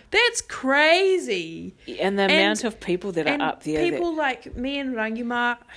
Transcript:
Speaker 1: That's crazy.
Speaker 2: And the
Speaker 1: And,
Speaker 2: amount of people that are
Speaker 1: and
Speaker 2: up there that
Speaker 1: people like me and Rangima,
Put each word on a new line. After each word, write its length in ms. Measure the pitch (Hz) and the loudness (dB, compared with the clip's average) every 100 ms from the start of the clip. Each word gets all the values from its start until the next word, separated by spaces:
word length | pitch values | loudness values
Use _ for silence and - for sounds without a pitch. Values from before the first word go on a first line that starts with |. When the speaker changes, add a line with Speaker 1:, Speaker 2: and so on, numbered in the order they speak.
| - | -2
Speaker 1:
That's 300 | 403 480 466 | 2 2 0
crazy. 1300 | - - 262 277 311 349 392 370 262 185 165 165 175 - - - | -8 -6 0 4 6 6 4 2 0 -4 -4 -8 -12 -14 -14 -2
Speaker 2:
And 200 | 185 202 | 0 2
the 40 | |
Speaker 1:
And, 80 | 196 | 4
Speaker 2:
amount 320 | 202 202 214 | 6 4 2
of 160 | 233 - | -2 -6
people 320 | - 180 202 | -4 -2 -2
that 120 | 165 156 | -2 -2
are 40 | |
Speaker 1:
and 100 | 285 | 0
Speaker 2:
up 220 | 156 - | -2 -4
there 200 | 302 311 | -4 0
that 80 | 339 | 0
Speaker 1:
people 240 | 330 349 311 | 0 -2 -2
like 400 | 277 247 - - | -2 -4 -10 -8
me 220 | 262 285 | -6 -4
and 160 | 262 | -4
Rangima, 640 | 233 220 226 240 240 240 240 - | -4 -4 -4 -4 -2 -2 -4 -10